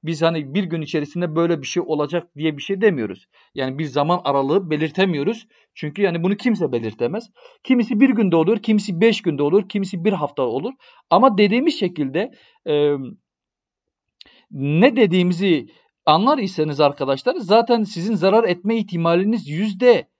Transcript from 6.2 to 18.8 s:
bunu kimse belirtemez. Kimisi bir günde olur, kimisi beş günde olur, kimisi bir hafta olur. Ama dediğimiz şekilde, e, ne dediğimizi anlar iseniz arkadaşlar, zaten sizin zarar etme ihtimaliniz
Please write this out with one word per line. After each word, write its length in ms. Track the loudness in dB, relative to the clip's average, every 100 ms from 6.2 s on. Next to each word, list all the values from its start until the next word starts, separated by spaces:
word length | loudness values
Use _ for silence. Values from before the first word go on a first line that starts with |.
bunu 140 | -2 0
kimse 360 | 0 0 0
belirtemez. 580 | -2 -6 -4 -4 -4 -10 _ -20 _
Kimisi 360 | 0 0 2 2
bir 100 | 2
günde 260 | 4 2 2
olur, 220 | 2 0
kimisi 420 | 2 0 0 2
beş 220 | 2 2
günde 200 | -2 -2
olur, 260 | 2 0 0
kimisi 360 | -6 -6 -2
bir 80 | -2
hafta 300 | -2 -4 -2
olur. 300 | -2 -2 -6 -10 _ _ _
Ama 280 | 4 4 4
dediğimiz 400 | 2 2 0 -2
şekilde, 520 | -4 -4 -4 -4 -6 _ _ _ -4
e, 260 | 0 2 0 -6 -14 _ _ _ _ _ _ _ _ _ _ -20 _ _
ne 460 | -6 -2 4 4 6
dediğimizi 720 | 4 4 2 0 0 0 -2 _ _ _ 0
anlar 320 | 2 2 0
iseniz 420 | -2 -2 -4 2
arkadaşlar, 540 | 2 2 -4 -2 -2 -4
zaten 460 | 2 2 4 0
sizin 320 | 0 -4 -4
zarar 300 | 0 4 4
etme 320 | 2 -2 -2
ihtimaliniz 720 | -2